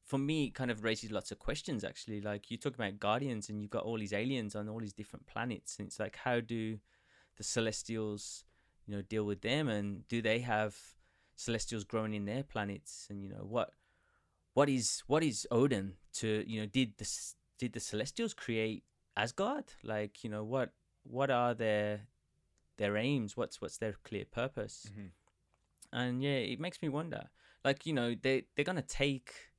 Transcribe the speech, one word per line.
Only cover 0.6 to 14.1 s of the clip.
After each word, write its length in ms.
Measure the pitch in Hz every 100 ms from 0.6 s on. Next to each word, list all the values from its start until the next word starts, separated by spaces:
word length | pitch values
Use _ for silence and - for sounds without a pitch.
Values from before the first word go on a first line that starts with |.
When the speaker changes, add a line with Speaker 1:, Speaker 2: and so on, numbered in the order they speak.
| 127
Speaker 1:
of 120 | 110
raises 280 | 110 110 113
lots 200 | 107 -
of 80 | 104
questions, 440 | - 135 - 127
actually. 380 | - - - 104
Like, 280 | 104 104 -
you 80 | 117
talk 180 | 143 123
about 240 | 104 101
Guardians 500 | 101 113 139 113 104
and 120 | 107
you've 100 | 104
got 120 | 113
all 140 | 98 113
these 160 | 104
aliens 420 | 101 120 135 107 104
on 140 | 104
all 100 | 110
these 140 | 110
different 340 | - 107 - -
planets, 500 | - 120 110 - -
and 80 | 98
it's 120 | -
like, 160 | 104 -
how 240 | - 120
do 400 | 117 117 110 110 _ _ _ _ _ -
the 80 |
Celestials, 1000 | - - 113 107 - 113 107 104 - - - _ _ _ -
you 80 | 101
know, 60 |
deal 240 | 95 107 104
with 160 | 101
them, 260 | 110 139 147
and 400 | 107 101 98 -
do 140 | 117
they 180 | 110 113
have 380 | 123 107 107 - - - _ _ _ -
Celestials 480 | - 113 - 113
growing 300 | 101 113 110
in 120 | 107 101
their 180 | 120
planets? 640 | 143 113 101 98 - - -
And, 120 | 101
you 80 | 98
know, 140 | 98
what, 280 | 98 117 - _ _ _ _